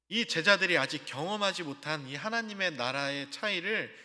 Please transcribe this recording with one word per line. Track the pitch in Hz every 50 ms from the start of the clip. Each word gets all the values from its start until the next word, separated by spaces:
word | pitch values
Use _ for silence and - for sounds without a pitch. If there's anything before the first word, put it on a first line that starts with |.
| _ -
이 | 180 226 233
제자들이 | - - 165 156 196 202 185 185 180 175 151
아직 | 135 - 160 147 -
경험하지 | - 123 127 151 - 208 208 202 196 185 180 175
못한 | 147 135 - - 147 156 151 139 127
이 | 139
하나님의 | 143 170 214 220 233 226 220 208 196 190 180 160
나라의 | 127 120 123 131 139 139 139 139 143 139 139
차이를 | - - - 214 202 180 170 196 220 208 143 110 - - -